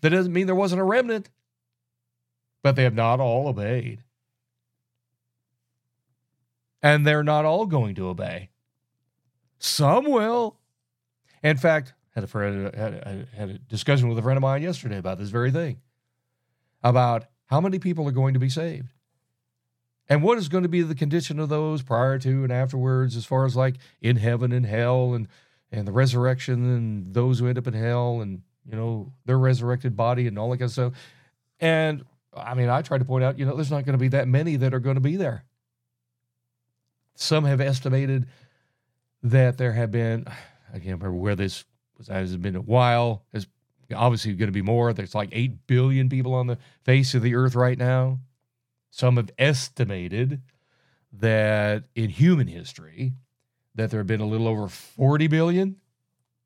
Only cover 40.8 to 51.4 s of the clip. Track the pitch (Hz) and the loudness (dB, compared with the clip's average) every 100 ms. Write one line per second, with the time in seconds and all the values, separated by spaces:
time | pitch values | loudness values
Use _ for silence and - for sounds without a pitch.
40.8 | 87 92 95 87 98 98 98 - - _ | -8 -8 -6 -4 -2 -2 -4 -6 -16 _
41.8 | _ - - 95 92 92 98 92 95 117 | _ -20 -10 -6 -4 -4 -4 -6 2 4
42.8 | 123 120 120 110 _ 110 98 _ _ _ | 4 2 0 -4 _ -12 -12 _ _ _
43.8 | - 104 120 113 107 95 107 95 98 120 | -12 0 2 2 -2 -2 -2 -2 0 0
44.8 | 120 107 95 107 101 113 127 107 - 123 | 0 -2 -4 -6 -6 -4 -4 -4 0 2
45.8 | 131 135 131 131 127 127 123 120 - _ | 4 2 0 0 -2 -2 -2 -4 -10 _
46.8 | - 131 131 127 117 120 127 123 123 127 | 2 4 4 2 2 2 2 4 2 2
47.8 | 123 127 131 131 - _ _ _ _ _ | 0 2 0 -2 -8 _ _ _ _ _
48.8 | _ - 127 123 101 - 139 139 - - | _ 0 2 4 0 0 2 2 -2 -4
49.8 | 113 95 90 98 127 143 131 _ _ _ | -4 -4 -6 -2 -2 -4 -10 _ _ _
50.8 | _ _ _ 101 113 110 | _ _ _ -4 0 2